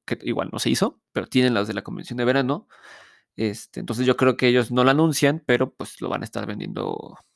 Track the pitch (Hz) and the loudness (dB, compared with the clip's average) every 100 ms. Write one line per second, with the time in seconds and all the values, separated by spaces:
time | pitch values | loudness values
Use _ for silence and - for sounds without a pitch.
0 | - - - - - - - 127 208 - | -10 -8 -4 -4 -4 -4 -2 0 0 -2
1 | _ - 92 127 127 113 104 101 98 113 | _ -8 -2 2 4 2 0 -4 -8 -10
2 | - 123 120 131 127 156 - _ - - | -8 -2 0 2 0 -2 -8 _ -20 -20
3 | - _ _ - 110 107 - - - 113 | -20 _ _ -4 -4 -4 -10 -10 -6 0
4 | 127 123 131 127 127 123 117 123 127 143 | 2 4 4 4 4 4 2 4 4 4
5 | 160 143 139 156 - 123 127 - - - | 2 2 2 0 0 0 0 -4 -14 -10
6 | - 101 107 110 107 104 - - - 50 | -6 -6 -8 -8 -8 -8 -10 -8 -6 -8
7 | - - _ | -10 -18 _